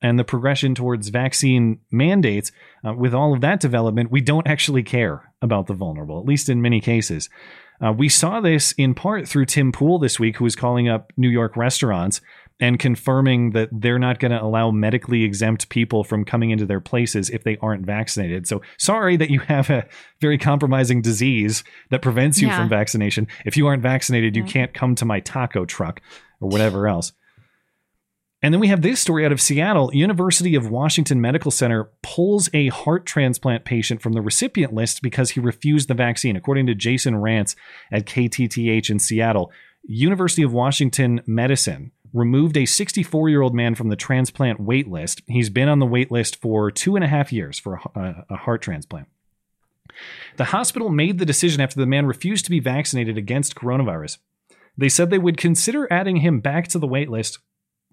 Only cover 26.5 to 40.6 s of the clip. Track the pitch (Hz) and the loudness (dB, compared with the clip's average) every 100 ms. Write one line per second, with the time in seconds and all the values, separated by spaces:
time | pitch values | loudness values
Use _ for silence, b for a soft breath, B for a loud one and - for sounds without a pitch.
26.5 | 104 110 98 104 87 85 _ _ _ _ | 0 2 2 0 0 -4 _ _ _ _
27.5 | _ _ _ _ _ _ _ _ - 143 | _ _ _ _ _ _ _ _ -2 2
28.5 | 175 214 190 170 254 - 160 151 139 - | 4 4 4 2 0 0 2 2 2 0
29.5 | 143 180 185 127 139 180 180 185 170 175 | 2 2 2 2 2 2 2 0 2 2
30.5 | 147 110 120 151 165 151 135 117 143 143 | 2 0 -2 0 2 2 2 2 0 0
31.5 | - 123 113 107 _ - - 180 208 - | 0 0 0 -2 _ -8 -2 2 2 2
32.5 | 151 139 - - 175 - 151 131 120 131 | 0 0 0 -2 -2 -2 0 0 0 -2
33.5 | 113 - 117 107 117 117 113 107 - 262 | -2 -2 -2 -2 -4 -2 -2 0 -2 -2
34.5 | 208 135 110 113 - 127 - 123 131 120 | 0 -2 0 -4 -2 -4 -2 -2 0 -2
35.5 | - 147 151 131 123 120 113 127 95 139 | -2 0 2 0 0 0 0 -2 -2 -2
36.5 | 139 127 104 113 127 135 107 107 113 101 | 0 0 0 0 0 0 0 0 0 -2
37.5 | - B B B 104 104 131 120 - 120 | -6 B B B -6 -4 -2 -2 0 -2
38.5 | - 113 110 110 104 - 110 113 104 87 | 0 0 0 0 -2 0 0 2 2 -2
39.5 | B B B - 110 156 190 180 170 143 | B B B -8 0 0 2 0 2 2
40.5 | 120 | 2